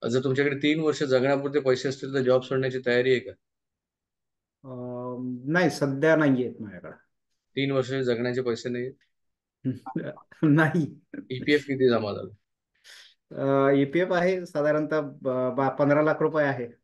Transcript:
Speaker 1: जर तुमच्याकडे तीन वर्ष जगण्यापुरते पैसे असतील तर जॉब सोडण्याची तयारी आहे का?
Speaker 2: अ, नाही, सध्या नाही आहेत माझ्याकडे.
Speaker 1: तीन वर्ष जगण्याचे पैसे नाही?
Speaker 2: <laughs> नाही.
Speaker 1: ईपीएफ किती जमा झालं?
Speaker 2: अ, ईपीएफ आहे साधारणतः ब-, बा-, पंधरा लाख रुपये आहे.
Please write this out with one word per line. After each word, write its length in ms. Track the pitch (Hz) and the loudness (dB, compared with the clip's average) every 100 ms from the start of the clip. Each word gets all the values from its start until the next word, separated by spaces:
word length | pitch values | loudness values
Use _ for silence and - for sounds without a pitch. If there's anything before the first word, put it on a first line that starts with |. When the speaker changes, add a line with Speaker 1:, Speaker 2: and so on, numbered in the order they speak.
Speaker 1:
जर 220 | 120 123 | -2 -2
तुमच्याकडे 320 | 131 131 143 135 | 0 0 0 0
तीन 240 | 147 151 | 0 0
वर्ष 240 | 156 143 | 0 -2
जगण्यापुरते 560 | 143 131 131 139 139 143 | 0 2 2 0 0 0
पैसे 300 | 135 127 143 | 2 0 0
असतील 240 | 135 135 | -6 -6
तर 60 | 135 | -2
जॉब 220 | 127 127 | 2 2
सोडण्याची 380 | 127 135 131 127 127 | 2 -2 -2 -2 0
तयारी 260 | 123 131 | 2 2
आहे 80 | 127 | 2
का? 120 | - - _ _ _ _ _ _ _ _ _ _ _ _ | 0 -16 _ _ _ _ _ _ _ _ _ _ _ _
Speaker 2:
अ, 60 | 135 127 123 123 123 123 127 123 131 | -16 -12 -10 -10 -10 -8 -8 -8 -2
नाही, 240 | 170 170 | 2 2
सध्या 460 | - 139 135 160 156 | 2 -4 0 4 4
नाही 280 | 151 127 120 | 4 2 0
आहेत 160 | - | -6
माझ्याकडे. 300 | 107 92 78 - _ _ _ _ _ - | -14 -14 -16 -18 _ _ _ _ _ -4
Speaker 1:
तीन 160 | 139 | 0
वर्ष 200 | 135 120 | 0 -2
जगण्याचे 500 | 135 127 117 123 123 | -2 0 0 0 -2
पैसे 280 | 127 117 127 | -2 -4 -4
नाही? 220 | 123 123 135 _ _ _ _ _ _ | -6 -8 -12 _ _ _ _ _ _
Speaker 2:
<laughs> 640 | 131 127 - - 143 - _ - | -6 -6 -8 -8 -8 -12 _ -2
नाही. 520 | 160 147 156 180 143 - _ - - | 4 6 4 2 -2 -6 _ -18 -12
Speaker 1:
ईपीएफ 360 | 127 135 147 143 | -10 0 0 0
किती 240 | 135 127 | 2 4
जमा 240 | 117 104 | 4 0
झालं? 180 | 101 - - _ _ _ _ - - - _ _ | -6 -10 -16 _ _ _ _ -20 -20 -20 _ _
Speaker 2:
अ, 400 | - 139 139 139 | -6 0 4 4
ईपीएफ 400 | 143 139 156 185 | 4 2 0 0
आहे 320 | 180 175 185 175 | 2 2 0 -4
साधारणतः 560 | 151 147 151 151 156 | -2 0 0 0 -2
ब-, 520 | 143 - 135 127 127 120 | -4 -6 -4 -2 -2 0
बा-, 140 | 135 | -2
पंधरा 320 | - 143 143 | 2 2 4
लाख 200 | 156 156 | 4 2
रुपये 240 | 156 156 143 | 0 2 0
आहे. 220 | 127 120 - | -2 -8 -12